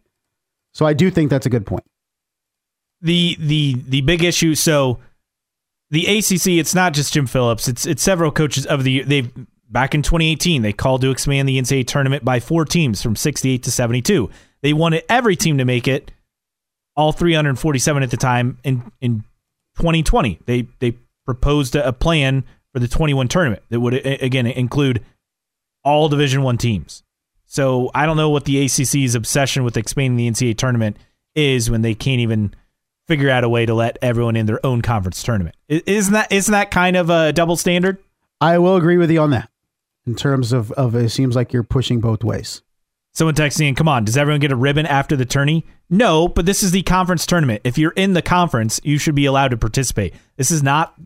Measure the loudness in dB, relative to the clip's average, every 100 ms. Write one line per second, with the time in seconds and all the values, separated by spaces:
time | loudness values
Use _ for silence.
0 | _ _ _ _ _ _ _ -2 2 4
1 | 2 2 2 0 0 -2 -2 -8 -8 _
2 | _ _ _ _ _ _ _ _ _ _
3 | -2 0 0 -2 -2 0 0 -2 -2 0
4 | 2 2 0 2 0 2 2 2 0 -2
5 | -8 _ _ _ _ _ _ _ _ -2
6 | 0 0 0 0 2 0 0 0 0 0
7 | -2 -2 -2 0 0 -2 -4 -6 -4 -2
8 | 0 0 0 0 -2 -2 -4 -2 0 -2
9 | 0 -2 -2 -10 -20 _ _ -4 -2 0
10 | 0 2 2 0 0 0 -2 -2 -2 0
11 | 0 -2 -2 0 0 0 0 -2 -2 -2
12 | -2 -2 0 -2 0 -2 0 0 0 -2
13 | -4 -2 -2 -2 -2 -2 -2 -2 -2 0
14 | 0 0 0 -8 _ _ 0 2 2 0
15 | 0 0 2 0 0 0 0 0 0 -4
16 | -6 -20 _ _ _ _ _ _ _ -2
17 | 0 0 0 2 0 -2 -2 0 0 0
18 | -2 -2 0 0 -2 -4 -4 -4 -6 -8
19 | -4 -4 -6 _ _ _ _ -2 0 2
20 | 2 2 0 -2 -4 -2 -4 -4 -4 -4
21 | _ _ -8 -2 0 0 0 0 -2 0
22 | 2 2 2 0 -4 -12 _ -4 -2 0
23 | 2 0 0 2 0 -2 -4 -2 0 -2
24 | -2 -4 -2 0 -2 -2 -2 0 0 -2
25 | -6 _ _ _ _ _ _ _ 0 2
26 | 2 2 2 0 0 0 -2 -2 -6 -16
27 | _ _ _ _ _ -2 0 0 -2 0
28 | 0 0 0 0 0 0 0 0 0 0
29 | 0 -2 -2 -2 0 0 -2 -2 -4 -4
30 | -2 0 -2 -2 -2 -2 -2 0 -2 -4
31 | _ _ _ -2 0 0 0 0 -2 -2
32 | -2 0 0 0 -2 -6 _ _ _ _
33 | -4 0 0 2 2 0 0 0 -2 -2
34 | -2 0 0 0 0 -2 -2 -2 0 -2
35 | -2 -6 -4 -2 -4 -8 -6 -4 0 0
36 | 2 2 2 0 2 0 0 2 2 2
37 | 2 2 2 2 0 0 0 0 0 -2
38 | _ _ _ -2 2 4 4 4 4 4
39 | 4 4 2 0 -4 _ _ _ _ _
40 | -10 -4 -2 0 0 -2 -2 -2 -2 0
41 | 0 0 0 0 -2 -2 -2 -2 0 0
42 | 0 -2 -2 -4 -8 -14 _ _ _ _
43 | _ -2 0 2 0 0 0 2 2 2
44 | 0 0 2 2 0 0 0 0 0 0
45 | 0 -2 0 0 0 0 -4 -12 -2 2
46 | 4 4 2 0 0 0 0 0 2 2
47 | 2 0 0 2 2 0 -2 0 0 2
48 | 0 2 2 2 2 0 -2 -2 -2 0
49 | 0 0 2 2 2 0 -2 -2 -2 -2
50 | -4 -6 _ -6 -2 0 2 0 -2 -8